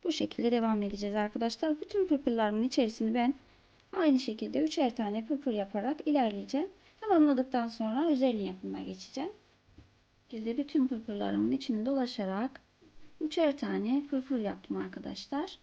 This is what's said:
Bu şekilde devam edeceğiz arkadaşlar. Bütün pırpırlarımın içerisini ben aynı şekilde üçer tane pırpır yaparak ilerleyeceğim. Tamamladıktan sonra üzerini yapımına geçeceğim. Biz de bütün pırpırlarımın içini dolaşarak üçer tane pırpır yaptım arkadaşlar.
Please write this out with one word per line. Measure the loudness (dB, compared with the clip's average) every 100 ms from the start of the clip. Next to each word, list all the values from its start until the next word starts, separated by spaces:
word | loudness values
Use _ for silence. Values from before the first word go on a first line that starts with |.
| -2
Bu | -2
şekilde | -2 0 2
devam | 2 2 2
edeceğiz | 0 -2 -2 0
arkadaşlar. | -2 0 -2 0 -2 -2
Bütün | -2 0 2
pırpırlarımın | 2 2 2 2 2
içerisini | 0 2 0 2 0
ben | 2 2 0 -6 -20 _ _ _
aynı | 2 4 4
şekilde | 2 -4 -2 0
üçer | 0 2 0 0
tane | -2 -2 -2
pırpır | -2 0
yaparak | -2 -2 -2 -2 -2 0
ilerleyeceğim. | 2 2 0 -4 -2 -2 -6 -20 _
Tamamladıktan | 2 6 6 4 2 0 -2
sonra | -4 -2 0 2
üzerini | 4 2 2 -2
yapımına | -6 -8 -8
geçeceğim. | -8 -10 -10 -8 -8 -10 _ _ _ -20 -20 _ _ _ _
Biz | -8 -4
de | -2
bütün | 0 2 2
pırpırlarımın | 0 -6 -4 -2 2 2
içini | 0 0 -2 0
dolaşarak | 0 -2 -2 -2 -2 -4 -6 _ _ -20 -20 -20 -8
üçer | -4 2 2 2
tane | -2 -2 0 0 0
pırpır | -4 -2 -2
yaptım | -2 -6 -6 -4
arkadaşlar. | -4 -8 -10 -10 -6 -6 -6 -8